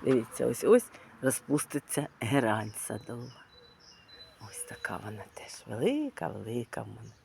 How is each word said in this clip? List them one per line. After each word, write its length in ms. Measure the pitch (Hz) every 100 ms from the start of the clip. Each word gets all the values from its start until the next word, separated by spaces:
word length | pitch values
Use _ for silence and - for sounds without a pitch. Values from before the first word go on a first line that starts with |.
дивіться, 420 | - 131 117 - 120
ось, 180 | -
ось 220 | 135 240 - - - -
розпуститься 840 | 131 - - 147 - 143 - - 147 -
герань 520 | 113 139 113 107 107 -
садова. 560 | - 110 - 117 123 - - - - - - - - - - - -
Ось 120 | - -
така 300 | - - 92 107
вона 180 | 107 -
теж 300 | - - - -
велика, 600 | 107 170 285 294 - 85
велика 540 | 104 104 120 113 -
в 60 | 104
мене. 240 | 104 110 -